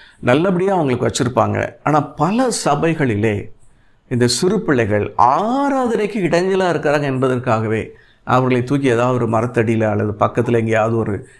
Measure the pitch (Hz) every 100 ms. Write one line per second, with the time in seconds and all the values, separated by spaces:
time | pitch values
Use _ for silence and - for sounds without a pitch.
0 | - - 123 139 190 175 190 185 143 120
1 | 117 - 123 120 104 104 101 - - 151
2 | 147 - 156 226 254 - 151 147 165 156
3 | 135 101 110 101 - - - - _ _
4 | - 123 123 - 185 208 170 131 107 104
5 | - - 123 147 214 269 285 269 240 220
6 | 208 226 175 170 190 190 185 151 151 147
7 | 143 131 131 127 123 110 110 110 - -
8 | - _ - 127 127 127 123 143 139 113
9 | 123 127 117 113 120 120 110 113 107 104
10 | 104 101 110 - 113 117 113 110 110 113
11 | 107 98 -